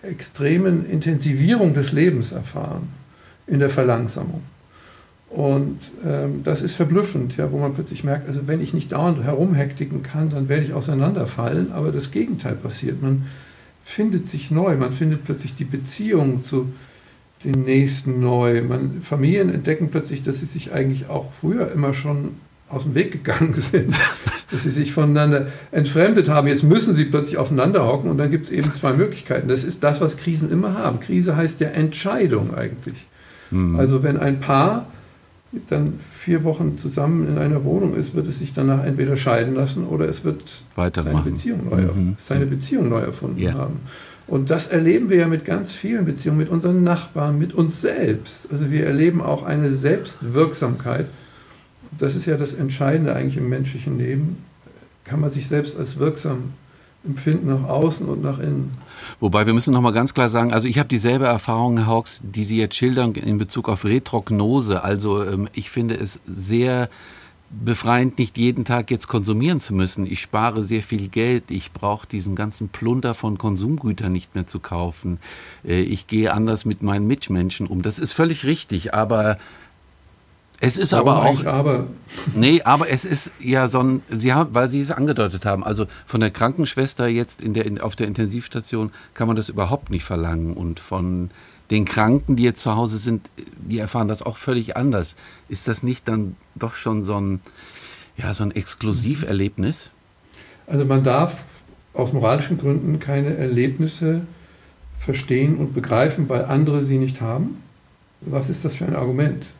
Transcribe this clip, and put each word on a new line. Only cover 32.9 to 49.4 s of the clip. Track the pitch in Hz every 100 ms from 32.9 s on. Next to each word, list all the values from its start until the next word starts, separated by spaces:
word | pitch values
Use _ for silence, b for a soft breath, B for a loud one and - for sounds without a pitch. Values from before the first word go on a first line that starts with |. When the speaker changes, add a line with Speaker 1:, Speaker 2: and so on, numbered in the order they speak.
| 120 - B B B B
Speaker 2:
Mhm. | 92 90 85
Speaker 1:
Also | 135 135
wenn | 147 139
ein | 143 135
Paar | - 135 170 233 - B B B B B _ 240 -
dann | 151 147 - -
vier | - - 170
Wochen | 160 151 160 -
zusammen | 147 139 143 165 151
in | 147
einer | 147 147
Wohnung | 139 175 196 -
ist, | -
wird | 170 -
es | -
sich | 143
danach | - 135 135
entweder | 139 135 139 139
scheiden | 135 117 120
lassen | 131 135 - -
oder | 160 160
es | -
wird | 82 73 - - -
Speaker 2:
Weitermachen. | - 87 87 76
Speaker 1:
seine | 76 78
Beziehung | 80 240 220 -
neu, | 92
Speaker 2:
Mhm. | 92 95 90 101
Speaker 1:
seine | - 135
Beziehung | 135 135 - 262 135
neu | 113
erfunden | - - - -
Speaker 2:
Ja. | 87
Speaker 1:
haben. | - 67 - B B B B -
Und | 139 135
das | 160 -
erleben | 165 165 196 226
wir | 185
ja | 165
mit | 160 -
ganz | 180 190
vielen | - 196 233
Beziehungen, | 165 135 - 151
mit | 156
unseren | 170 180 180
Nachbarn, | 175 165 - 156 147 147
mit | 170
uns | - 165 -
selbst. | - - 160 107 - - -
Also | 143 147
wir | 151
erleben | - 143 165 170
auch | - 151